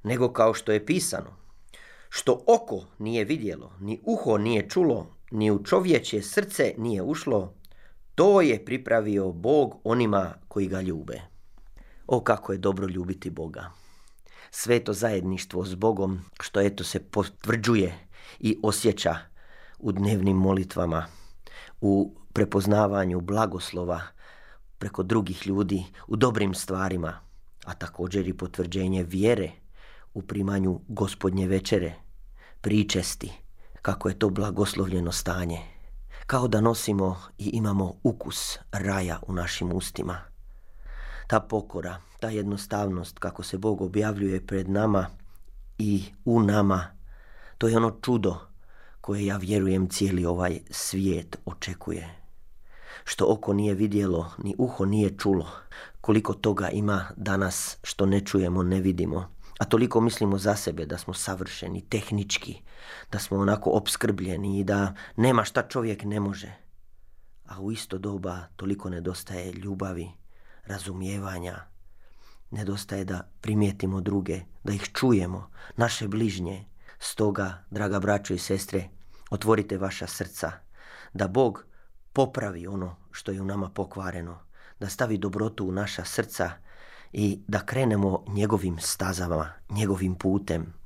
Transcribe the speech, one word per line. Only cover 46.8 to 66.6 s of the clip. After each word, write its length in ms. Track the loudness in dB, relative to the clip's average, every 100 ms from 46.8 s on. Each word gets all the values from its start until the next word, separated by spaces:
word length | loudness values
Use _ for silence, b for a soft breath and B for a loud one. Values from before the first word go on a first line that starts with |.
| 0 -10 b b b b b b
to 100 | 4
je 80 | 6
ono 220 | 4 0
čudo 340 | 0 2 2 0 -10 -18 b b b b
koje, 260 | -6 -2 0
ja 100 | -2
vjerujem, 520 | 0 2 4 4 2
cijeli 360 | 2 2 2 2
ovaj 340 | 2 0 -2 -6
svijet 680 | -6 -4 0 2 0 -4 -10
očekuje. 800 | -10 -8 -8 -8 -6 -6 -8 -14 -16 -16 -16 -18 B B B B
„Što 220 | -8 2 4
oko 240 | 4 2
nije 220 | 2 2
vidjelo, 580 | 2 2 2 2 0 -2 -6
ni 160 | -6 0
uho 260 | 0 2
nije 320 | 2 4 2 2
čulo.” 300 | 2 2 0 B B B B B
Koliko 340 | 4 4 4
toga 340 | 0 0 2 0
ima 420 | 0 2 0 -2 -6
danas 600 | 0 2 2 0 -6 -8
što 240 | -10 2 4
ne 140 | 4
čujemo, 420 | 4 2 4 2
ne 180 | 2 4
vidimo, 560 | 2 2 0 -2 -6 -14 b -6
a 60 |
toliko 360 | 2 4 6 4
mislimo 380 | 4 4 2 2
za 180 | 2 0
sebe 300 | -2 -4 -6
da 120 | -6
smo 160 | -6
savršeni 720 | -6 -4 -4 -6 -8 -8 -8 -4
tehnički, 760 | -4 0 -2 0 -4 -4 -12 B B B B B
da 60 | -6
smo 200 | -2 2
onako 320 | 4 4 4
opskrbljeni 880 | 4 2 0 0 0 -2 -2 0 0
i 60 |
da 300 | 2 2 0 -4 B 2
nema 280 | 4 6
šta 240 | 2 0 0
čovjek 360 | -2 -2 -4
ne 160 | -4 -2
može. 320 | -2 -4 -12 -18